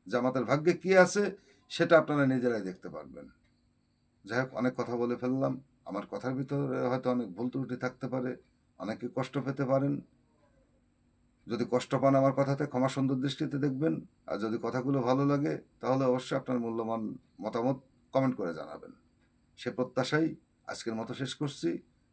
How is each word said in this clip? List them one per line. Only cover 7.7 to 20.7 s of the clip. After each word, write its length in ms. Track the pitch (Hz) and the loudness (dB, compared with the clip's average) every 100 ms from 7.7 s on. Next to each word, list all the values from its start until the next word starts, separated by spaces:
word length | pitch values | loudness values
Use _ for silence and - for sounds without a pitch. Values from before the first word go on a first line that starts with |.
| 120 | -4
থাকতে 300 | 127 - 127 | -6 -6 -6
পারে, 300 | 127 127 - - _ _ - | -4 -4 -6 -12 _ _ -10
অনেকে 300 | 95 110 120 | -8 -6 -6
কষ্ট 240 | - 131 143 | -4 -4 -4
পেতে 260 | 127 139 | -4 -2
পারেন। 360 | 131 135 143 143 - _ _ _ _ _ _ _ _ _ _ _ _ _ - | 0 2 2 -2 -6 _ _ _ _ _ _ _ _ _ _ _ _ _ -6
যদি 160 | 110 120 | -4 0
কষ্ট 240 | 123 - | 0 0
পান 200 | 131 135 | 2 4
আমার 180 | 139 135 | 6 4
কথাতে, 340 | 135 139 139 143 | 4 2 0 -2
ক্ষমা 220 | 123 131 | 0 0
সুন্দর 260 | 135 135 | 2 0
দৃষ্টিতে 440 | 135 139 - 143 139 | 0 -2 -2 -4 -2
দেখবেন। 480 | 143 131 160 160 - _ - | -2 0 -2 -2 -6 _ -8
আর 120 | 101 | -4
যদি 200 | 110 110 | -2 -2
কথাগুলো 400 | 113 127 127 139 | -2 -2 0 2
ভালো 240 | 120 131 139 | 2 2 2
লাগে, 320 | 143 156 123 - _ | 2 0 -4 -8 _
তাহলে 240 | 120 135 | -2 0
অবশ্যই 320 | 131 127 - 135 | 2 0 0 -4
আপনার 220 | 131 127 | -2 -4
মূল্যবান 600 | 117 113 113 113 107 - _ - | -2 -4 -4 -4 -6 -10 _ -10
মতামত 360 | 104 120 123 139 - _ _ | -4 -2 0 -2 -6 _ _
কমেন্ট 240 | 135 131 - | 0 2 0
করে 180 | 90 | -4
জানাবেন। 380 | 78 71 - - - _ _ _ _ _ - | -6 -10 -14 -16 -20 _ _ _ _ _ -10
সে 140 | 123 | -6
প্রত্যাশাই 640 | 117 127 - 123 151 160 - _ _ | -4 -2 -2 0 2 2 -2 _ _
আজকের 280 | - | -8